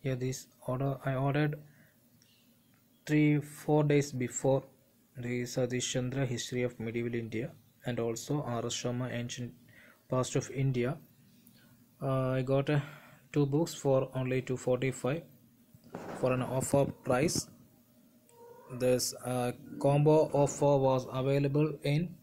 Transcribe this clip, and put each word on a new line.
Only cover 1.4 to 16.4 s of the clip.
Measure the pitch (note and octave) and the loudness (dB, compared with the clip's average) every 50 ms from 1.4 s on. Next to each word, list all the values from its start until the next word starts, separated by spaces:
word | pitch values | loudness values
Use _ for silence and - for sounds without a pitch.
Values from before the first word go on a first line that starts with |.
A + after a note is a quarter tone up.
| D3+ D3+ D3 - - - - _ - _ _ _ _ _ _ _ _ _ _ _ _ _ _ _ _ _ _ _ _ _ _ _ _ | 0 0 -2 -6 -12 -20 -20 _ -20 _ _ _ _ _ _ _ _ _ _ _ _ _ _ _ _ _ _ _ _ _ _ _ _
three, | - D3+ D3+ D3+ D3+ D3 D3 | 2 4 4 6 6 4 2
four | D3 - - - - - D3+ D3+ D3+ | 0 -4 -16 -10 0 2 4 4 4
days | D3 D3 D3 C#3 - | 4 4 2 2 0
before | - B2 B2 A#2+ - - - C3+ C3+ C3+ - - _ _ _ _ _ _ _ _ _ C3 | -4 -4 -4 -4 -4 -2 0 2 2 0 -2 -8 _ _ _ _ _ _ _ _ _ -12
the | A#2+ A#2+ B2 B2 | -8 -6 -4 -4
Satish | B2 A#2+ - C3+ B2+ B2 B2+ B2 A#2+ - | -6 -4 -2 -2 -2 -2 -2 -4 -4 -2
Chandra | - C3 B2 B2+ B2 C#3 C#3 | -2 -2 -4 -2 -2 -2 -2
History | B2 B2 A2+ - - B2+ B2 | -2 -2 -6 -6 -4 -2 -2
of | B2 A#2+ A#2+ - | -2 -2 -4 -6
Medieval | A2+ A2+ A2+ A#2+ A#2 A#2+ A#2 | -8 -6 -4 -4 -4 -2 -4
India | A#2 A2+ A2 A2 G#2+ C3 E3 - - - _ _ _ - | -4 -6 -4 -6 -6 -6 -6 -10 -18 -20 _ _ _ -8
and | B2 A#2+ A#2 | -6 -4 -2
also | A#2 A#2 A2+ A#2 - - D3 D3 C#3+ | -2 -4 -4 -6 -6 -4 -4 -4 -2
R | B2 A#2+ A#2 A2+ | -4 -4 -4 -4
S | A#2+ | -4
Sharma | - - - B2 B2 B2 B2+ B2 | -6 -4 -4 -4 -4 -2 -4 -4
Ancient | A#2 A#2+ A#2+ A#2+ - - B2 A#2+ - - - - - - - - - _ _ _ | -4 -6 -6 -8 -8 -10 -10 -12 -12 -18 -20 -20 -20 -20 -20 -20 -20 _ _ _
Past | C3 B2+ B2+ - - | 0 0 0 2 0
of | C#3+ A#2+ - | -2 -2 -2
India. | - - C3+ C3+ B2+ B2 A#2+ B2+ D#3 - - - _ _ _ - _ - _ - _ - _ - - _ - _ _ _ | -4 0 0 0 2 2 0 0 -2 -6 -10 -20 _ _ _ -20 _ -20 _ -20 _ -20 _ -20 -20 _ -20 _ _ _
Uh, | - C3+ C3 C3 C3 B2+ | -4 -2 0 0 0 0
I | C3 C3 | 0 -2
got, | B2+ C3 C3+ C#3 C3+ D3 | 0 2 2 2 2 2
uh, | D3+ C#3+ C#3+ - - - - - - - _ _ - | 0 0 0 -4 -16 -20 -20 -20 -20 -20 _ _ 0
two | D3 C#3+ | 2 2
books | C3+ C#3 D3+ E3+ D#3+ - | 2 2 0 0 0 -4
for | - - C#3 C3 C3 B2+ - - | -2 2 2 2 2 2 0 -4
only | C3 C3 B2+ C3 C3 | -4 -2 0 0 -2
two | B2+ - B2+ | -2 -2 -6
forty-five | B2 - B2+ B2+ B2 C3+ C3+ B2 - - B2 C#3+ E3+ - - - - _ _ _ _ _ _ - - _ - - - - - - - | -2 0 0 0 2 0 -2 -4 -2 -4 -4 -4 -4 -6 -12 -20 -20 _ _ _ _ _ _ -20 -20 _ -16 -14 -12 -12 -12 -6 -2
for | - B2+ | 0 0
an | B2+ B2+ | 0 0